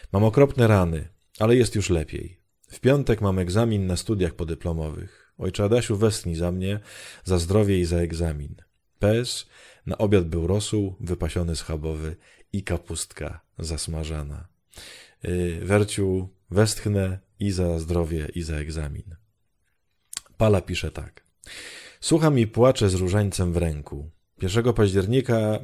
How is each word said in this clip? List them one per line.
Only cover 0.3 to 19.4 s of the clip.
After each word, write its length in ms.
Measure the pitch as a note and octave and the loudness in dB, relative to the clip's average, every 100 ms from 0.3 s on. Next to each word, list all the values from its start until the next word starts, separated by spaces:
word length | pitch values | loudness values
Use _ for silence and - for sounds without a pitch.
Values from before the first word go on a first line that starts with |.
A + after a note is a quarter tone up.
| C#3 C#3 C3 A#2 | 6 4 6 6
rany, 400 | G#2 F2 D#2+ D2+ _ _ - | 6 4 -2 -8 _ _ -2
ale 160 | A2 B2 | 4 4
jest 200 | A2 G#2+ | 4 0
już 140 | - | 0
lepiej. 500 | E2+ D2+ D2 E2 - _ _ _ | -2 -2 -8 -12 -16 _ _ _
W 100 | - | -2
piątek 420 | A#2+ C#3+ B2+ A2 | 2 2 2 0
mam 180 | G2+ F#2 | 2 0
egzamin 480 | F2+ F#2+ A#2 G#2 F#2+ | 0 2 2 0 0
na 100 | F2 | -2
studiach 360 | - G#2 F2 | -2 -2 -2
podyplomowych. 840 | - E2 D#2+ F2+ E2 D#2 D#2 F2+ _ _ - | -4 -8 -6 -6 -4 -6 -8 -14 _ _ -8
Ojcze 260 | F#2 - | -6 0
Adasiu, 340 | G2+ A#2+ - G2+ | 2 2 2 2
westchnij 380 | A2 G#2 E2+ D#2+ | 2 0 -4 -2
za 160 | F2 | -2
mnie, 280 | F#2 F#2 G#2 - - - - | -2 -4 -6 -8 -20 -20 -12
za 140 | - F2+ | -2 0
zdrowie 420 | E2 G#2 G2+ F#2+ | 2 2 4 2
i 60 | E2+ | 2
za 120 | E2+ | 0
egzamin. 580 | E2+ E2 E2+ D2 D2 - - _ _ - | -2 -2 -4 -4 -10 -14 -20 _ _ -2
P 200 | G2+ A2+ | 0 2
S, 260 | B2 - - - - _ - | -2 -8 -12 -20 -20 _ -8
na 120 | - | -2
obiad 280 | G#2+ G2+ E2+ | 2 4 2
był 220 | E2+ E2 | -2 0
rosół, 480 | G2+ G#2 G#2+ G2 F#2 | 0 0 -2 -2 -6
wypasiony 560 | F#2+ F2 D#2+ F#2 E2+ D#2+ | -6 -4 -2 -2 -2 -4
schabowy 600 | - D#2 D#2 D#2 D#2 E2 _ _ _ | -6 -6 -4 -6 -8 -10 _ _ _
i 100 | G2+ | -8
kapustka 760 | F#2+ F2 - D#2+ - - D2 D#2 _ - | -4 -6 -6 -10 -10 -10 -12 -12 _ -12
zasmażana”. 880 | D#2+ D2+ - D#2+ D#2+ D#2 D2 D2 - _ _ - - - - _ - | -8 -8 -6 -8 -6 -8 -8 -12 -16 _ _ -20 -20 -20 -20 _ -6
Y, 340 | F2+ F2 E2+ | -2 -2 -4
Werciu, 680 | F2 G#2 G#2 - F#2+ F#2 F#2+ _ - | 2 2 2 0 0 -2 -4 _ -2
westchnę 680 | F2+ G#2+ - G#2+ G2+ F#2+ F#2 _ - | 2 2 2 -2 0 -2 -4 _ -6
i 120 | G2+ | -4
za 280 | F#2 F2 E2 | 0 0 0
zdrowie, 480 | D#2+ F2 E2 E2 D2+ F2 | 0 0 0 -2 -4 -6
i 60 | |
za 140 | E2 D#2 | -6 -4
egzamin. 600 | D2+ D#2 D2 - - E2 _ _ | -4 -6 -6 -8 -14 -18 _ _